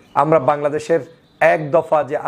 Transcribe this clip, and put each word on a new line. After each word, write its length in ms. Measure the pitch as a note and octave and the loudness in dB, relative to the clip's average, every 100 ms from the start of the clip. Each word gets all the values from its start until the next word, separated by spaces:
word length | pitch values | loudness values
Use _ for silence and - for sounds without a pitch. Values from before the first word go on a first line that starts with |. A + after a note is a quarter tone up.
| _ - | _ -2
আমরা 240 | D3 D#3+ C3+ | 2 2 2
বাংলাদেশের 520 | D3 D3 D3+ D3+ E3 B2+ - _ _ | 0 -2 -4 -2 -2 -2 -16 _ _
এক 180 | D#3+ E3+ D3+ | 0 2 0
দফা 280 | E3 D#3 D#3 | -2 0 -2
যে 140 | C3 C#3+ | -2 -6